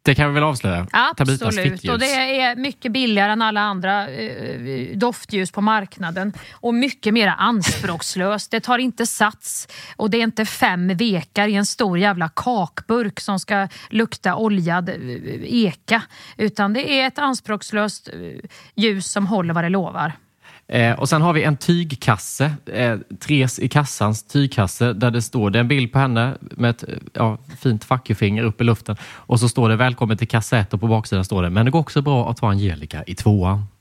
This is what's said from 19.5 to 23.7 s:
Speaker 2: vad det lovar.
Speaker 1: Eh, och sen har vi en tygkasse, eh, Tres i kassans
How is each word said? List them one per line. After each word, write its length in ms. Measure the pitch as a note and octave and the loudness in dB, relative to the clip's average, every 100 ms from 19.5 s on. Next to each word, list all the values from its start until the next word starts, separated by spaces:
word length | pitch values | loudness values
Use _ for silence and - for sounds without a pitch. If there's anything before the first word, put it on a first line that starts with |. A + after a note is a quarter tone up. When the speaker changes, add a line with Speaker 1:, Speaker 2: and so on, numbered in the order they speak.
Speaker 2:
vad 100 | E3+ | 0
det 60 | E3+ | 0
lovar. 440 | G3 F3 - D3+ - _ _ - - - | 0 -2 -4 -6 -6 _ _ -20 -20 -4
Speaker 1:
Eh, 280 | A#2+ A#2 A#2 | 2 2 2
och 100 | C3+ | 0
sen 120 | D#3 | 4
har 120 | E3+ | 4
vi 100 | D#3+ | 4
en 140 | D#3 C#3+ | 2 0
tygkasse, 960 | - E3+ E3+ C3+ - G#2 - - C#3+ D3 - | 2 0 0 -4 0 0 -2 -2 -2 -2 -8
eh, 320 | G#2 A#2+ G#2+ - F#2+ | -2 0 0 -6 -12
Tres 400 | - D3 B2+ - | 0 2 2 0
i 100 | |
kassans 540 | B2 | 0